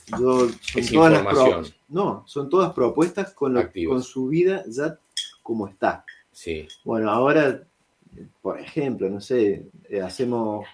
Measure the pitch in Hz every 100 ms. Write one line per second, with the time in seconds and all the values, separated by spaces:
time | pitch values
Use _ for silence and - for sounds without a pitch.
0 | - 113 127 127 123 - - - 120 156
1 | 160 - 101 131 131 85 78 - _ 160
2 | 180 101 - 147 139 180 175 151 120 131
3 | 180 196 190 - 135 123 117 - - 127
4 | 123 131 131 160 180 190 - 123 156 -
5 | _ - - _ - 113 101 - 104 -
6 | - - _ - 87 78 76 - 117 113
7 | 107 113 139 151 139 - - _ _ _
8 | _ - - _ 95 - - 160 139 101
9 | 95 101 - 123 104 87 - - - 101
10 | 92 - 123 120 110 107 101